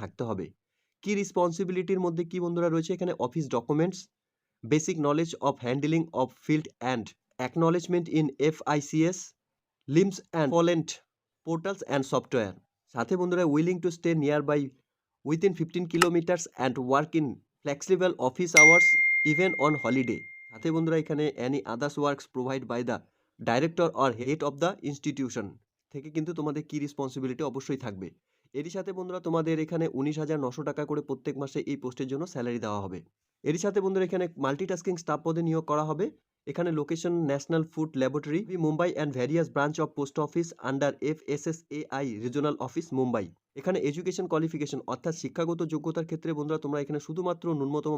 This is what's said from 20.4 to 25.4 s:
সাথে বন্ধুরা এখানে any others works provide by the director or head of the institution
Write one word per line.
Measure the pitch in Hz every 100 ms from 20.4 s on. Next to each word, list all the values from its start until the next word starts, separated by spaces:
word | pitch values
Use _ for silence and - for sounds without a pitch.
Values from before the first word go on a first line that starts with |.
| -
সাথে | 113 165
বন্ধুরা | 160 160 160
এখানে | 151 147 151 - 123
any | 139 -
others | 117 143 147
works | 143 139 -
provide | 131 127 135 117
by | 120 123
the | 104 - _ _ -
director | 117 120 165 165 170 110
or | 135 110
head | 127 156 147
of | 139
the | 170 196 139
institution | 139 151 143 127 117